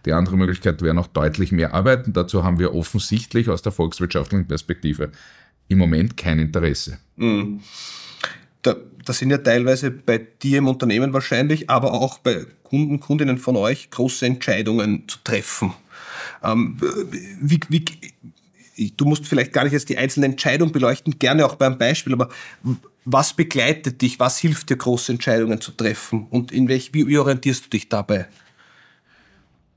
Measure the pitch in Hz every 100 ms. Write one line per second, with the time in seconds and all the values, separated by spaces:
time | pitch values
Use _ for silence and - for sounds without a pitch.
0 | - 80 92 95 92 92 - 78 85 85
1 | 87 - 76 76 92 92 82 87 101 127
2 | 123 87 87 101 90 87 90 73 82 104
3 | - 110 - 117 113 85 - - 82 -
4 | 87 - 71 98 85 78 - 85 78 73
5 | 76 - - - _ _ _ 95 92 80
6 | 104 - 90 78 80 85 82 69 - 67
7 | _ - 117 104 101 101 101 - - -
8 | - - - - - _ - - - -
9 | - 123 131 139 135 120 120 131 139 131
10 | - 117 117 _ 139 139 135 131 120 107
11 | 135 135 - 120 147 151 - 131 135 -
12 | 131 - 131 110 - - _ 139 147 143
13 | - 151 143 127 127 123 104 127 - -
14 | 127 - 123 123 - 101 110 113 107 101
15 | - - - 104 - - 98 - _ -
16 | - - - - - 113 - 127 147 208
17 | 196 - 196 196 143 160 - 160 160 160
18 | - _ - - _ _ - - 107 -
19 | 143 151 147 120 117 - 139 143 - -
20 | 131 147 139 131 143 143 165 147 127 135
21 | - 139 127 151 139 - 135 127 117 156
22 | - 127 123 - - - - 127 - _
23 | - 131 147 - 165 143 123 156 139 123
24 | 127 - 127 - 165 151 - 127 - 123
25 | - 127 - 113 110 110 - - 113 104
26 | - 110 110 123 123 - 127 131 - 151
27 | 143 143 139 127 135 127 - 107 - 107
28 | 98 104 90 - _ _ _ _ _ _
29 | _ _ _ _ _ _ _